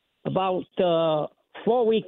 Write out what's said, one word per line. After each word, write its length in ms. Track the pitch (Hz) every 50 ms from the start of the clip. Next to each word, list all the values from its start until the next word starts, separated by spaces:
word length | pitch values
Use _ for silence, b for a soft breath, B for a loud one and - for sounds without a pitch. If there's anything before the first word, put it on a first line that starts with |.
| _ _ _ _ -
about, 380 | 139 139 185 190 190 185 180 - - _ - 190
uh, 440 | 175 170 165 165 160 156 151 151 - - _ _ _ - - -
four 200 | 202 233 254 233
week, 200 | 220 226 214 -